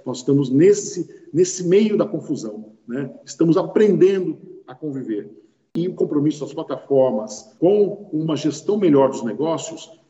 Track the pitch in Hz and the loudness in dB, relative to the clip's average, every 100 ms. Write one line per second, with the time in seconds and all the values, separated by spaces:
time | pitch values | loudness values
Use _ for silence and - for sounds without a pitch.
0 | - 117 - 143 131 131 185 202 - 180 | -10 -6 0 2 2 4 6 4 0 -8
1 | 160 - - 151 180 - 175 190 220 196 | -10 -12 -6 0 0 0 2 4 4 2
2 | - 160 - 127 110 104 - - - 127 | 0 -4 -6 -6 -6 -12 -16 -20 -10 -8
3 | 139 - - - 165 160 170 214 214 170 | -8 -12 -20 -2 2 2 2 2 4 6
4 | 185 196 170 151 - - - 131 156 135 | 4 4 -4 -8 -14 -20 -20 -12 -10 -8
5 | 110 104 - - _ _ _ 165 180 170 | -6 -8 -10 -18 _ _ _ -6 -6 -2
6 | - 151 143 - 135 160 156 139 - 139 | -2 0 -2 -2 -8 -10 -10 -10 0 2
7 | 131 113 110 - - _ 165 208 196 - | 4 0 -6 -12 -18 _ 2 4 2 -2
8 | - 151 160 143 151 139 - 208 190 143 | -8 -4 -2 -2 -2 -4 -4 0 4 4
9 | 135 135 117 107 156 156 - 110 - - | 4 0 -6 -4 -4 -4 -8 -14 -16 -20